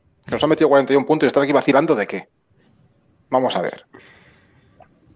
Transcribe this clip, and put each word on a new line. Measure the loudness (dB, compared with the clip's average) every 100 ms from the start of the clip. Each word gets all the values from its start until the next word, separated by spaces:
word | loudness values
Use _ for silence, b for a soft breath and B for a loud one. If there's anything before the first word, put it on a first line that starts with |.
| _ _ -10
que |
nos | -4
ha | -2
metido | 2 4
cuarenta | 2 4
y | 0
un | 2
puntos | 0 0
y |
estás | 0
aquí | 0
vacilando, | 0 2 2 2 -2
¿de | -4
qué? | -10 -14 _ _ _ _ _ _ _ _ _ _
Vamos | -4 -2 -4
a |
ver". | -6 -10 _ -20 b b b b b b b _ -20 _ _